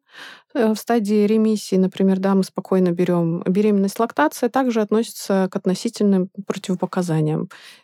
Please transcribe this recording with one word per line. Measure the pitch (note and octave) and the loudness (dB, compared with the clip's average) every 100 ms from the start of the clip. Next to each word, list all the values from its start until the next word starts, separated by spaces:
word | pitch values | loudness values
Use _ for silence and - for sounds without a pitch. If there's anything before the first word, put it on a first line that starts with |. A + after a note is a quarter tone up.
| _ - - - _ | _ -20 -20 -20 _
э, | D4 A3 | -2 0
в | G#3+ | 0
стадии | - A#3 G3+ G#3+ G#3 | 0 0 2 2 4
ремиссии, | A3 A3 G#3+ - F#3+ | 2 2 0 0 0
например, | F#3 - F#3+ F#3+ | 0 2 2 2
да, | F#3+ | 2
мы | G3 | 0
спокойно | F#3 - - F#3+ F3+ | 0 -6 -2 2 2
берём. | F3 F3+ F3 E3 F3 | 2 0 0 0 -2
Беременность, | - F#3+ G#3+ G3+ G3 - | -2 0 2 2 0 -2
лактация | A#3 - D4+ - A#3+ | -2 0 -2 0 -2
также | C4+ C4 A3+ | 0 0 0
относятся | G#3 G#3+ A#3 - - G3 F#3 | 0 0 -2 -6 -2 0 0
к | G3 | -2
относительным | F#3 F#3 A#3 - G#3 F#3+ F3+ - G3+ | -2 -2 -4 0 2 2 0 -6 -8
противопоказаниям. | G3 - F3+ F3+ F#3 F3 D#3+ D#3 D#3 F#3 - - - | -6 -4 -4 -4 -2 -2 0 0 -2 -6 -12 -20 -20